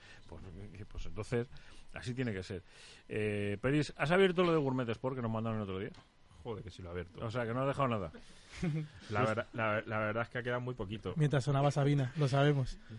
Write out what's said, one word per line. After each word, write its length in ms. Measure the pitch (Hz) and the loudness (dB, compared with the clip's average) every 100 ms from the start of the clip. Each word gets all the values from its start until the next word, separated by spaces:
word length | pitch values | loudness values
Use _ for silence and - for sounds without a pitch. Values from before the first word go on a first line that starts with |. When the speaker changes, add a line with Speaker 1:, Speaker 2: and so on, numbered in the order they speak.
| - - - | -20 -20 -16
Speaker 1:
pues, 140 | 80 92 85 104 92 | -14 -12 -12 -12 -12
que, 80 | 104 | -10
pues 200 | - 87 | -6 -4
entonces, 420 | 90 104 120 123 - - - - | -4 0 0 0 -8 -14 -16 -12
así 200 | - 120 | -8 -4
tiene 180 | 123 123 | -2 -2
que 120 | 95 | -2
ser. 180 | 90 92 - - - - - | -4 -6 -8 -18 -20 -20 -6
Eh, 500 | 107 107 104 101 101 | -2 0 0 0 0
Peris, 320 | 131 151 139 - | 2 2 2 0
¿has 160 | 147 | 4
abierto 320 | 185 190 175 | 6 6 6
lo 80 | 180 | 4
de 60 | 160 | 4
Gourmet 300 | 135 127 117 | 4 2 0
Sport 260 | 110 131 131 | -2 -2 -2
que 60 | |
nos 80 | 113 | 0
mandaron 260 | 110 113 110 | 0 0 -2
el 60 | |
otro 160 | 98 95 | -2 -2
día? 100 | 123 - - - - - | -4 -8 -18 -20 -20 -10
Speaker 2:
Joder, 180 | 120 104 | -8 -6
que 80 | 90 | -8
sí 120 | - | -12
lo 80 | 87 | -6
he 20 | |
abierto. 320 | 87 87 - | -6 -6 -6
Speaker 1:
O 60 | 117 | -4
sea, 120 | 123 | -2
que 100 | 113 | 0
no 80 | 123 | 0
has 40 | 135 | 0
dejado 200 | 135 135 | 2 2
nada. 240 | 110 85 - - - - - 180 156 151 - - | 0 -2 -8 -18 -20 -16 -4 -2 -2 -4 -12 -2
Speaker 2:
La 120 | 104 | 2
verdad, 240 | 110 107 - | 2 2 -2
la, 260 | 117 110 107 - | -2 0 0 0
la 120 | 107 | 0
verdad 240 | 107 110 | 0 0
es 40 | 117 | -2
que 100 | 127 | -4
ha 40 | |
quedado 180 | 120 123 | -2 -2
muy 140 | 123 | -2
poquito. 400 | 123 95 110 95 160 | -4 -6 -6 -4 2
Speaker 3:
Mientras 260 | 147 139 | 2 2
sonaba 260 | 147 139 143 | 2 4 4
Sabina, 400 | 147 143 143 127 156 | 4 4 4 2 0
lo 120 | 139 | 2
sabemos. 500 | 139 143 143 123 - - | 6 6 4 0 -4 -12